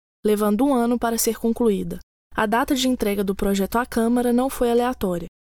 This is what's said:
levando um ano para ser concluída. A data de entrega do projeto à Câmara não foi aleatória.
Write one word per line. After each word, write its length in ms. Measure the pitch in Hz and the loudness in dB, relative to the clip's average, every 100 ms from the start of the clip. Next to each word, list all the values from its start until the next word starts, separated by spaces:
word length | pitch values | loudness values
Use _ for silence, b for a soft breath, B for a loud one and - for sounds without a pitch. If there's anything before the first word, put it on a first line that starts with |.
| _ _ 214 | _ _ 0
levando 400 | 208 208 208 277 | 2 2 2 2
um 80 | |
ano 240 | 254 233 240 | 2 2 0
para 180 | 233 226 | -2 0
ser 220 | 226 220 | -2 0
concluída. 640 | 233 233 233 185 175 180 - _ _ | -2 2 2 0 -4 -10 -14 _ _
A 100 | - | -4
data 300 | 214 233 277 | 0 0 0
de 140 | 262 254 | 0 0
entrega 340 | 254 214 202 | 0 -2 -2
do 140 | 196 190 | -2 -2
projeto 420 | 202 196 190 233 | 0 0 0 -2
à 80 | 247 | -2
Câmara 460 | 233 226 247 247 | 0 2 2 2
não 180 | 240 269 | 2 0
foi 200 | - 240 | 0 2
aleatória. 580 | 233 247 254 196 175 170 _ _ | 2 0 -2 -4 -4 -8 _ _